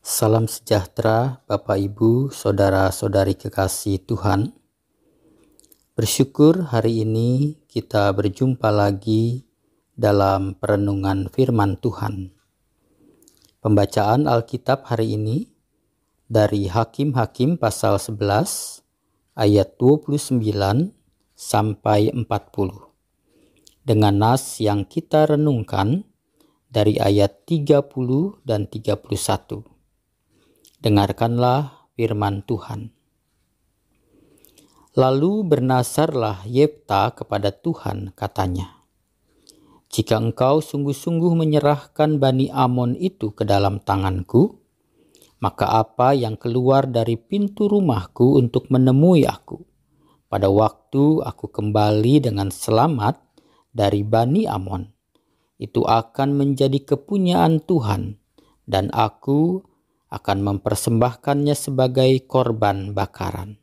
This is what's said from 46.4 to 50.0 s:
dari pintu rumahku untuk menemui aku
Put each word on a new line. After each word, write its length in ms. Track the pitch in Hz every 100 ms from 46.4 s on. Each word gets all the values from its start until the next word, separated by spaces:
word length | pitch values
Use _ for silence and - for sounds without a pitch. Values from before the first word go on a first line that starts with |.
| 120 120 127 135 135
dari 320 | 117 113 117
pintu 480 | _ 202 202 - 208
rumahku 720 | 208 180 104 90 - 123 143
untuk 320 | 120 127 -
menemui 560 | 131 131 131 170 175 -
aku 400 | - - - - _ _ _